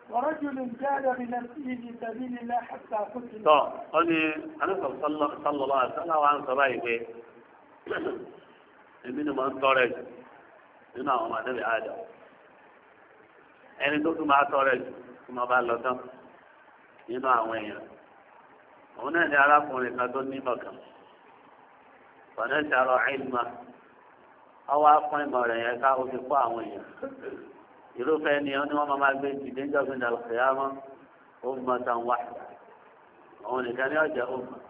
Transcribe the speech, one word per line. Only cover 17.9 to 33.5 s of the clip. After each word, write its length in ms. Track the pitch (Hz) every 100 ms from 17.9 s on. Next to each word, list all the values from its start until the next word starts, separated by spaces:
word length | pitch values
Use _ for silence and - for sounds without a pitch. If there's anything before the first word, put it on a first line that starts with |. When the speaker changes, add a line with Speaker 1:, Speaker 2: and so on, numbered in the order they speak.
| - - - - - - - - - - -
Speaker 2:
Òun 180 | 131
náà 140 | 165 160
ni 80 | 147
arákùnrin 640 | 143 147 147 131 123 123
kan 140 | 123
tó 80 | 135
nímọ̀ 340 | 135 135 127 120
kan. 180 | - - - - - - - - - - - - - - - - -
فنشر 580 | - 117 143 147 131 131
علمه. 520 | 131 120 135 127 123 117 - - - - - - - - - - - -
Ó 80 | 143
wá 160 | 151 151
pín 200 | 147 147
ìmọ̀ 240 | 143 127 120
rẹ̀ 100 | 117
yẹn 240 | 117 120
ká, 80 | 135
ó 140 | 131 127
fi 120 | 123
kọ́ 200 | - 143
àwọn 260 | 120 113
èèyàn. 220 | 107 98 87 - 269 - - - - - - - - 120
Irúfẹ́ 460 | 131 156 156 143
ni 100 | 143
wọ́n 160 | 139 143
ní 60 | 147
wọ́n 240 | 147 139
máa 140 | 139
gbé 160 | 135 139
dìde 300 | 139 139 127
níjọ́ 200 | 143 147
gbé 120 | 131 131
dàlù 200 | 120 117
kìyámà, 480 | 117 117 131 135 135 135 - - - - - -
ummatan 540 | 120 135 123 123 127 120
wahida. 460 | 120 120 - - - - - - - - - - - -
Òun 240 | 104